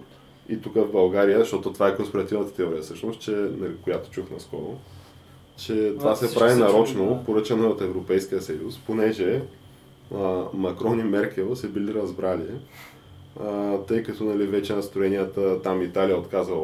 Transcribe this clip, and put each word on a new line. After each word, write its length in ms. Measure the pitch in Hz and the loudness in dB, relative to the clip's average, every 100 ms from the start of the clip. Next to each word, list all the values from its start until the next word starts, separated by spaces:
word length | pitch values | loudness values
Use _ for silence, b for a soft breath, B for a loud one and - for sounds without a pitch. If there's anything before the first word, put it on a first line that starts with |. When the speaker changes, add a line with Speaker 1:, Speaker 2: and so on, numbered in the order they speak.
| - b b b - | -14 b b b -8
Speaker 1:
И 120 | - | -8
тук 140 | - 110 | -2 0
в 160 | 104 | 2
България, 480 | 104 92 101 101 104 | 4 4 6 6 6
защото 340 | 113 95 95 | 4 0 -4
това 140 | - 101 | 0 2
е 80 | 95 | 2
конспиративната 580 | 101 101 92 107 95 | -2 -2 -2 -2 -2
теория 280 | - 87 80 | -2 -2 -2
всъщност, 380 | 78 85 110 110 | -6 -8 -8 -6
че, 100 | - | -4
нали, 400 | 104 98 90 92 85 | -2 -2 -4 -8 -6
която 260 | - 82 - | -4 -4 -6
чух 160 | 92 95 | -10 -10
наскоро, 440 | 85 - 78 78 131 b b b b b b - - | -12 -12 -10 -10 -12 b b b b b b -20 -12
че 360 | - 110 107 101 | -4 0 0 2
това 140 | - | 2
Speaker 2:
А, 40 | 107 | 2
Speaker 1:
се 100 | 117 | 2
Speaker 2:
всички 140 | 110 | 4
Speaker 1:
прави 120 | 113 | 6
Speaker 2:
са 60 | 123 | 8
чули, 120 | 104 | 6
Speaker 1:
нарочно, 340 | 107 113 101 98 | 6 4 2 0
Speaker 2:
да. 180 | 127 - | 0 0
Speaker 1:
поръчано 440 | 107 107 113 113 | 0 2 2 2
от 120 | 104 | 2
Европейския 600 | 92 92 87 92 95 95 | -2 -4 0 0 0 -4
съюз, 380 | - 76 95 131 - | -4 -6 -8 -10 -4
понеже, 560 | 110 110 104 92 127 135 b b b b - - 101 | 0 2 2 0 0 -4 b b b b -20 -10 -4
а, 280 | 95 92 92 | -2 -2 -4
Макрон 460 | 95 92 87 113 113 | -4 -4 -2 0 2
и 40 | |
Меркел 520 | 110 101 101 - 98 127 | 2 2 0 -2 -2 -4
се 120 | 104 | -4
били 260 | 98 101 | -4 -2
разбрали, 540 | 104 92 90 92 87 80 127 B B B B B - - - | -2 -4 -2 -2 -2 -4 -10 B B B B B -20 -18 -10
а, 340 | 104 101 101 98 | -6 -4 -2 -2
тъй 260 | 98 113 | 0 -2
като, 200 | 113 - | -2 -4
нали, 220 | 107 104 98 | -2 0 0
вече 300 | 101 98 101 | 0 0 -2
настроенията, 840 | 98 98 95 98 95 98 98 92 | -4 0 0 2 -2 0 0 0
там 200 | 95 95 | 0 -2
Италия 360 | 87 98 95 90 | 0 2 2 2
отказала 440 | 87 98 92 85 | 0 -2 -2 -2